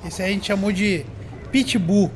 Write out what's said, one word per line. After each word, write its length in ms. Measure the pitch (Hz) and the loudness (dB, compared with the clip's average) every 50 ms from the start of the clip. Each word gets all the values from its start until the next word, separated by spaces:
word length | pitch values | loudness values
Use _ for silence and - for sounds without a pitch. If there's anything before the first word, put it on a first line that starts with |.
| - | -10
Esse 160 | 170 160 - | -10 -6 -4
aí 100 | 185 190 | -2 -2
a 20 | 202 | -2
gente 140 | 196 190 - | -2 0 -2
chamou 240 | 202 196 196 208 | -2 0 0 0
de 340 | 202 185 208 208 190 156 131 - - - - - - - - - | 0 0 0 0 0 -2 -4 -8 -14 -14 -14 -14 -14 -14 -10 0
Pitbull. 580 | - 269 254 - - 226 175 165 196 208 190 147 - | 2 2 2 4 2 0 2 4 4 4 4 4 0